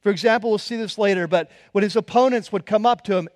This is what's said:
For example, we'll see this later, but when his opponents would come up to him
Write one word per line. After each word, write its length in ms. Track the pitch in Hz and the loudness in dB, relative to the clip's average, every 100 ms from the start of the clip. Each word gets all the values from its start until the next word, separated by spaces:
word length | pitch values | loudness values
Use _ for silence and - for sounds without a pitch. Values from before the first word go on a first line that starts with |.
For 100 | 208 | -2
example, 400 | 190 226 226 226 | 0 2 2 0
we'll 80 | 208 | -4
see 180 | - 233 | -4 -8
this 200 | 214 - | -8 -2
later, 300 | 202 196 170 | 0 0 0
but 240 | 175 160 _ _ | 0 -2 _ _
when 100 | 202 | -2
his 140 | 208 220 | 0 -2
opponents 560 | - 240 254 247 190 | 0 2 2 0 -4
would 120 | 202 | -8
come 220 | - 214 226 | -2 0 2
up 160 | 240 | 0
to 120 | - 190 | -2 -2
him 120 | 170 | -2